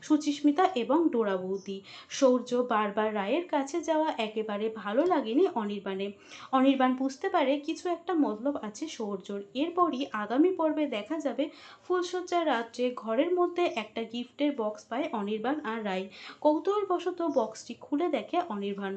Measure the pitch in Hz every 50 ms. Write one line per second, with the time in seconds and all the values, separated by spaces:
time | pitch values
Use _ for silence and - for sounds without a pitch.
0 | - - 311 294 302 294 285 - - 294 285 294 370 359 - 247 226 202 254 330
1 | 339 311 - 240 220 202 190 185 180 185 190 196 190 - 196 196 196 - - -
2 | - - - - 277 254 254 247 233 - 247 247 247 247 240 214 208 208 202 220
3 | 214 220 214 214 190 196 240 320 349 - - 294 269 277 - 349 311 - 320 311
4 | 311 311 - - 226 208 214 226 214 214 208 202 208 226 220 214 190 202 208 247
5 | 311 359 359 302 240 220 226 269 370 381 - 226 214 208 202 202 190 196 196 190
6 | 196 202 202 - - - - - - - - 269 262 277 277 262 254 254 254 254
7 | 262 269 269 - - 381 370 359 294 254 277 294 285 294 320 320 - 359 349 330
8 | - - 381 330 285 220 214 208 226 277 294 - - 208 214 - 311 320 - -
9 | 233 202 202 190 185 - 202 202 202 - - 247 285 339 339 359 349 330 277 247
10 | 277 269 - 214 208 208 226 262 311 359 381 359 330 311 302 302 302 285 233 214
11 | 208 - 311 330 285 277 233 214 285 330 - - - - - - _ - 359 359
12 | 349 349 - 370 349 - 359 349 339 311 262 233 233 226 - - 247 247 240 -
13 | - 220 226 233 302 349 359 359 349 349 349 - 349 349 349 - 214 - - -
14 | 226 220 226 240 240 - _ - 285 294 285 - 220 208 214 - - _ 233 247
15 | 311 311 - 226 202 202 214 220 208 247 285 311 302 220 220 233 220 208 185 185
16 | 190 196 - - - - - - - 302 302 320 - 381 403 427 403 392 359 349
17 | 349 359 349 - 339 330 - 262 226 214 - - - - 233 - - - - 285
18 | 339 349 302 240 202 - - 330 349 339 214 202 202 202 196 190 202 196 196